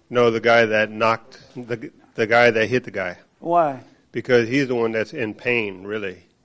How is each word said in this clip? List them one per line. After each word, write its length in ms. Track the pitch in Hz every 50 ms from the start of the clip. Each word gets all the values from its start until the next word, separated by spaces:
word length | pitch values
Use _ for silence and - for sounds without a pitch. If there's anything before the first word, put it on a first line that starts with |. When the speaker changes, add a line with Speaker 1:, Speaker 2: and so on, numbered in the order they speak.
| _ _
Speaker 1:
No, 200 | 120 123 120 117
the 100 | 113 113
guy 260 | 113 117 117 117 117
that 240 | 107 107 107 107 107
knocked, 480 | 107 107 113 113 113 113 - - - - - - -
the, 360 | 131 120 110 120 110 117 - _ _ _ _ _
the 120 | - 113
guy 240 | 104 117 120 120 120
that 160 | 110 113 110 104
hit 160 | 123 127 -
the 60 | 120
guy. 260 | 98 98 92 90 90 - _ _ _ _
Speaker 2:
Why? 420 | - 165 170 175 165 147 135 127 113 _ _ _ _ _ -
Speaker 1:
Because 340 | 123 - - 127 120 113
he's 220 | 110 127 143 139 123
the 60 | 127
one 180 | 117 117 113 110
that's 220 | 110 107 - -
in 180 | 151 117 107 104
pain, 520 | - - 127 120 120 107 101 95 92 95
really. 340 | 101 107 110 101 95 90 87 _ _ _ _